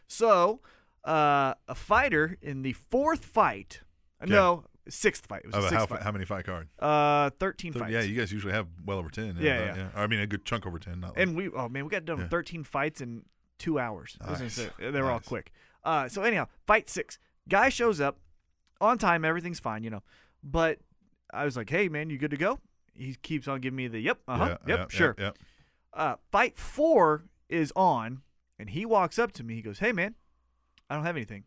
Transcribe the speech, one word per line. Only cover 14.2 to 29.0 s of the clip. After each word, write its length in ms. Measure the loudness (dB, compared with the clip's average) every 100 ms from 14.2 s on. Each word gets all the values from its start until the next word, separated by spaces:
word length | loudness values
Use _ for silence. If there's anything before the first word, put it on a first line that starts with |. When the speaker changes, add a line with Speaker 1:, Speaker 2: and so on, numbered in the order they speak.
Speaker 1:
It 80 | -8
was 100 | -6
Speaker 2:
Nice. 180 | -6 -6
Speaker 1:
insane. 340 | -8 -8 -4
They 80 | -2
were 80 | 0
all 80 | -2
Speaker 2:
Nice. 80 | -4
Speaker 1:
quick. 240 | -10 -10 -20 _ _
Uh, 240 | -2 0 -2
so 140 | -2
anyhow, 260 | 0 0 -4 -4 4
fight 220 | 4 4
six. 300 | -6 -6 -12 _ _ 2
Guy 200 | 4 4
shows 320 | 4 2 2
up 180 | 0 -2 -16 _ _ _ _ 0
on 180 | 2 4
time. 260 | 4 4
Everything's 360 | 2 0 -4 -6
fine, 220 | -6 -6
you 60 | -8
know. 120 | -10 -14 _ _ _
But 360 | -4 0 2 0 _ _ _ _ -12
I 120 | -4
was 120 | -4 -4
like, 140 | -2
"Hey, 180 | 0 0
man, 220 | -2 -6
you 80 | -4
good 120 | -4
to 60 | 0
go?" 240 | -2 -2 _ _ _
He 200 | -14 -12 -12
keeps 240 | -6 -6 -4
on 120 | -6
giving 160 | -4 -6
me 120 | -6
the, 120 | -4
"Yep, 200 | -2 -2 -2
uh-huh, 160 | -2
Speaker 2:
Yeah, 120 | -2 -2 -2
Speaker 1:
yep, 120 | -4 -2
Speaker 2:
yeah, 40 | 0
Speaker 1:
sure." 180 | 0 0
Speaker 2:
yeah, 60 |
yeah. 80 | -6 -8 -20 _ _ _ _ -4
Speaker 1:
Uh, 160 | -4 -4 0
fight 280 | 2 2 -2
four 680 | -8 2 6 8 6 4 -4 _ -4
is 240 | -2 0 4
on, 460 | 4 2 -2 -10 -16 _ _ -16
and 120 | -10
he 140 | -6
walks 340 | 2 2